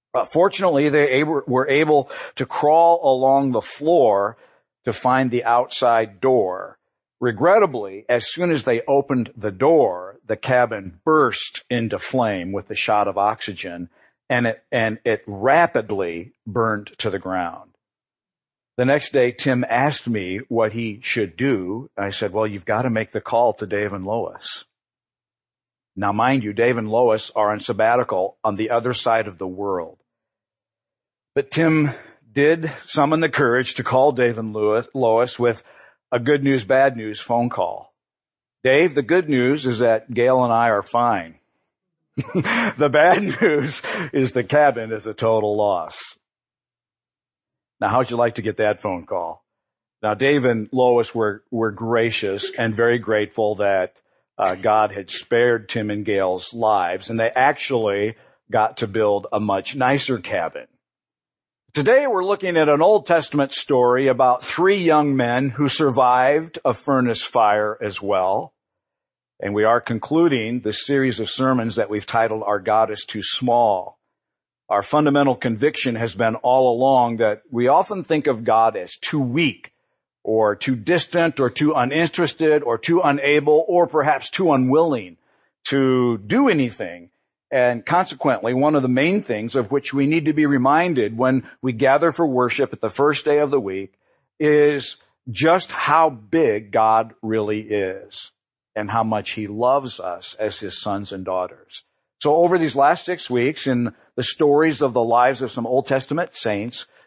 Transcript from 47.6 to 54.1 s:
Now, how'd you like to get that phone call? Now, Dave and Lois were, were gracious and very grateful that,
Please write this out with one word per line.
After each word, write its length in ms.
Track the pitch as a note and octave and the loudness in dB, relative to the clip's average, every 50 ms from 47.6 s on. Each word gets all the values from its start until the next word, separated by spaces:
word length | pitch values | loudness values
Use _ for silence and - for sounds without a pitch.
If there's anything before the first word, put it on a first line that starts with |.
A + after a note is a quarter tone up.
| _ _ _ - | _ _ _ -4
Now, 100 | A2 G2 | -2 0
how'd 200 | A2 B2+ B2 A#2 | 0 0 0 0
you 60 | A#2+ | 0
like 180 | A#2 A#2+ A#2 A2 | 0 0 0 -2
to 80 | - | -4
get 140 | G2+ A2 G2+ | -6 -6 -2
that 260 | - G#2+ G#2+ G#2 - | 0 0 0 0 -2
phone 240 | - G2+ F2+ E2+ - | -4 -6 -6 -6 -6
call? 380 | - G2+ F2 E2+ E2 E2+ - _ _ _ _ _ _ _ _ _ _ _ _ | -6 -6 -6 -6 -8 -10 -14 _ _ _ _ _ _ _ _ _ _ _ _
Now, 120 | G#2+ G#2+ G#2 | -4 -4 -2
Dave 300 | G2 C3 C#3 D3 C#3+ B2 | 0 0 2 2 2 2
and 240 | B2 A#2 A2 G#2+ - | 0 0 -2 -4 -4
Lois 420 | C3+ B2+ B2+ B2 A#2+ A#2+ A2 - - | 0 2 4 4 4 2 2 0 -2
were, 300 | A#2 A2 G#2 G2+ G#2+ _ _ | -2 -2 -2 -4 -6 _ _
were 180 | B2 A2+ A2+ A2 | -4 -2 -2 -2
gracious 800 | G2+ - A#2 A2+ A#2+ A2+ A#2 A#2 A2 - A2 G2 F#2+ G#2 - - - - | -4 -4 -4 -2 0 0 0 0 -2 -4 -4 -4 -4 -4 -6 -8 -4 -4
and 160 | A#2 A2+ G#2+ | -2 -2 0
very 240 | A2 A#2 A#2 A#2+ A#2+ | 2 2 2 2 0
grateful 560 | G#2 A2 A2 G#2 G#2 G#2 - A#2 A2 G#2 G#2+ | 0 0 0 0 0 -2 -2 -2 -2 -2 0
that, 400 | F#2+ G2+ G2 G2 F#2 F#2 F2+ _ _ _ _ | 0 0 0 0 0 -2 -4 _ _ _ _